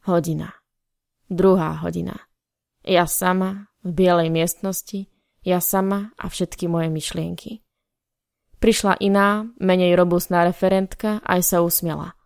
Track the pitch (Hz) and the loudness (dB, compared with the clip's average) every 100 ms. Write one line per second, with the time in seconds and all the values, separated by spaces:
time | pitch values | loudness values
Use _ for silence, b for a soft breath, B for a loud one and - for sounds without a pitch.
0 | - 175 170 156 160 - _ _ _ _ | 0 0 0 -6 -8 -16 _ _ _ _
1 | _ _ _ 175 190 185 160 156 170 170 | _ _ _ 2 4 4 0 -4 -6 -6
2 | 175 - - _ _ _ _ _ - 180 | -8 -12 -18 _ _ _ _ _ 0 2
3 | 170 - 185 185 185 196 202 _ 180 165 | 2 0 0 0 -2 -6 -16 _ -8 2
4 | 180 175 165 165 170 - 196 185 - 196 | 4 4 2 0 -2 -4 -8 -8 -10 -12
5 | 196 _ _ _ 185 180 - 190 190 202 | -12 _ _ _ -2 -2 0 0 0 -2
6 | 214 - - - 175 - 170 170 165 156 | -6 -12 -12 -6 -6 -4 -2 -2 -2 -4
7 | - 165 165 170 - 226 _ _ _ _ | -6 -8 -8 -10 -14 -18 _ _ _ _
8 | _ _ _ _ _ - 214 214 202 - | _ _ _ _ _ 2 2 4 0 2
9 | 196 202 202 208 226 - 185 185 180 175 | 2 4 2 0 -6 -4 2 4 4 4
10 | 175 175 - 175 175 180 190 190 190 - | 4 2 0 2 2 2 0 0 -2 -6
11 | 214 214 - 180 175 175 170 - 165 147 | -6 -4 -2 0 2 0 0 -2 -4 -8
12 | 170 - | -10 -16